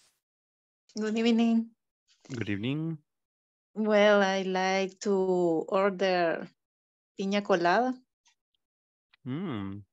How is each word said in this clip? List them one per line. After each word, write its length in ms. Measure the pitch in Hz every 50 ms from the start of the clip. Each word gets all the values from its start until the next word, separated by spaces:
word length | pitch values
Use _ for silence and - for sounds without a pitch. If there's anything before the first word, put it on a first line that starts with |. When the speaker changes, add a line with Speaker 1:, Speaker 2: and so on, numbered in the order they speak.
| _ _ _ _ _ _ _ _ _ _ _ _ _ _ _ _ _ _ - 214
Speaker 1:
Good 180 | 214 214 214 226
evening. 520 | 226 233 226 226 233 233 226 226 226 - _ _ _ _ _ _ _ _ _ _ _ - -
Speaker 2:
Good 140 | 117 104 104
evening. 480 | 101 98 107 127 143 156 160 165 160 151 _ _ _ _ _ _ _ _ _ _ _ _ _ _ -
Speaker 1:
Well, 480 | 202 214 214 214 208 208 214 208 202 196
I 200 | 190 190 190 185
like 560 | 190 185 185 185 190 190 196 190 190 190 -
to 120 | - 214 196 190 185 185 185 180 175 170 165 160 - -
order 800 | - 190 196 202 190 180 196 190 185 180 175 165 - - 190 - _ _ _ _ _ _ _ _ _ _ _ _ _ -
piña 240 | 196 196 202 202 202
colada 500 | 208 196 175 175 170 180 220 247 262 254 - _ _ _ _ _ _ _ _ _ _ _ _ _ _ _ _ _ _ _ _ _ _ _ _ -
Speaker 2:
Mm, 560 | 131 127 160 202 175 123 104 98 98 98 101 101 _